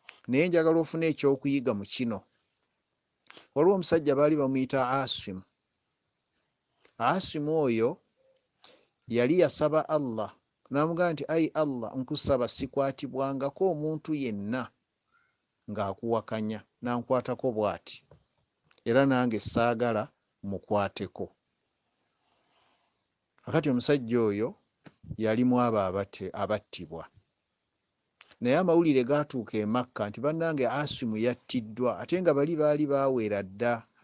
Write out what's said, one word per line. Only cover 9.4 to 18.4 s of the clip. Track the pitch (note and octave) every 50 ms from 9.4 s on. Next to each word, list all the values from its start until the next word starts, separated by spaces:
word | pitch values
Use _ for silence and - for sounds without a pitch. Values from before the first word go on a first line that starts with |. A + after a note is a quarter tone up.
| F3 C#3 - - D3+ D3+ D3 D#3 D3 -
Allah, | D#3 D3+ D3 B2+ A2+ A2 G#2+ G2 - _ _ _ _ _ _ _
n'amugamba | B2 C#3 D3+ E3 E3+ E3 F3+ F3 E3
nti, | C#3+ C#3+ -
"Ayi | D#3 E3 D#3+ D3+ -
Allah, | D3+ D#3 D3 C3+ B2 A2+ G#2+ -
nkusaba | C3 B2+ - D3+ C#3+ - - C#3+ B2+ B2 A2+
sikwatibwangako | - - - B2+ - C#3+ C3+ C#3 C3 - - C3 A#2+ B2+ C3+ C3+ C#3 C3+ C3+ C#3 - - F#3+ F#3+
omuntu | E3+ D3 D3+ D#3 D#3 D#3 - - D#3
yenna | D3 C#3 A#2+ G#2+ G2+ G2+ G#2 A#2 C3 A#2+ - - _ _ _ _ _ _ _ _ _ _ _ _ _ _ _ _ _ _ -
ng'akuwakanya, | G#2 G#2 G2+ G2 G2 - - A#2 A#2 A2+ G#2+ - A2+ A2 A2 G#2+ A2 G#2+ - _ _ _
n'ankwatako | - B2 B2 A#2+ A#2 - C3 B2+ B2 - B2+ - - C3
bw'ati. | A#2 G#2+ G#2+ G2+ F2 F2 - - - - - _ - _ _ _ _ _